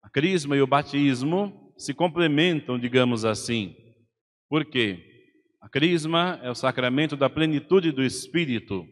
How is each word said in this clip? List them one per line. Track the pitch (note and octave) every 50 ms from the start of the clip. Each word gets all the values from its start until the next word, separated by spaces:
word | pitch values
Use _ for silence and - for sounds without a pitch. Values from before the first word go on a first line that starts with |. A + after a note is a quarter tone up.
a | _ -
crisma | _ C3+ C#3+ F#3 F#3+ F3 C#3+ C#3+ C#3+
e | C#3
o | C#3 B2+
batismo | C3+ C#3+ C#3+ - - C#3+ D3 C#3 C3 A#2+ C3 D3+ E3 F#3+ G#3 G3+ F3+ - - - _ _
se | - - C3+
complementam, | - E3 F3+ D3 E3+ F3 D#3+ D3 C#3+ E3 F3+ E3+ D3 - - B2+ B2
digamos | A#2+ B2 A#2+ B2+ B2+ B2 A#2+ A2 A2
assim. | A2+ G#2+ G2+ - - A#2 A2+ G2+ F2 D#2 - _ - _ _ _ _ _ _ _ _ _ _ _ _
Por | C#3+ D#3 D3+
quê? | D3+ - B2+ A#2 G#2 F#2 E2+ E2 - - - _ _ _ _ _ _ _ _
A | - A2
crisma | - C#3 D3 F3 F3+ E3+ D3 D#3+ E3 E3+ F3 F3+ F3 C3+
é | B2 B2+
o | A#2+
sacramento | - - C3 B2 - B2+ B2 B2 C#3 D#3 D3+ D3+ C#3
da | C#3 C3
plenitude | - D3 D#3+ D#3+ D#3 C#3+ C3+ - F3 G3 F3 E3
do | C#3+ C3
Espírito | C3+ B2+ - - - - - E3+ E3+ C#3+ B2 A2 - - G2 F#2+ E2+ -